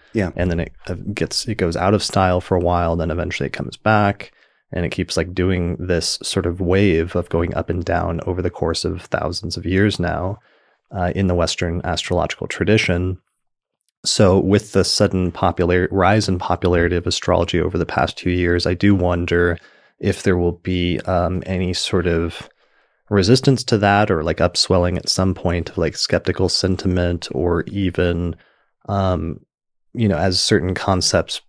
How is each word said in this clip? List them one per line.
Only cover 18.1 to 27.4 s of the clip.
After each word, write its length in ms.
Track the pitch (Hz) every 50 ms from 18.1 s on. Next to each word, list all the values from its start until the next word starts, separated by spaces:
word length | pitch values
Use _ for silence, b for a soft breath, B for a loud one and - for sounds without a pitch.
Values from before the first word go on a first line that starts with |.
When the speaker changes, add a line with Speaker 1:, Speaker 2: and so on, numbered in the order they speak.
| - -
Speaker 2:
two 120 | - 90
years, 360 | 90 90 87 87 87 87 -
I 80 | - 92
do 200 | - - 101 101
wonder 640 | 92 90 87 87 87 87 - 85 87 87 87 85 b b b b b b b b b
if 220 | - 104 95 -
there 140 | - 101 92
will 160 | 90 87 87
be, 460 | 85 - - 95 92 90 87 87 85 -
um, 420 | - 92 92 87 90 87 90 87 -
any 260 | - 95 92 92 90
sort 340 | 90 - - - - 92 82
of 420 | 87 85 82 85 82 - - - - _ _ _ _ _ _ _ _ _ _ _ -
resistance 520 | 104 101 90 104 123 127 - 139 131 117 -
to 120 | - 117 101
that, 320 | 104 101 101 101 107 101
or, 120 | 95 80
like, 180 | 76 85 80 -
upswelling 560 | 82 87 - - - - 92 87 87 90 90
at 120 | - - -
some 260 | - - 95 95 87
point 340 | - - 87 90 87 82 -
of, 80 | - 87
like, 180 | 82 78 -
skeptical 520 | - - - - 87 - - 90 - 95 87
sentiment, 800 | - - - 92 92 - - 95 90 90 87 87 90 87 - -
or 300 | - 67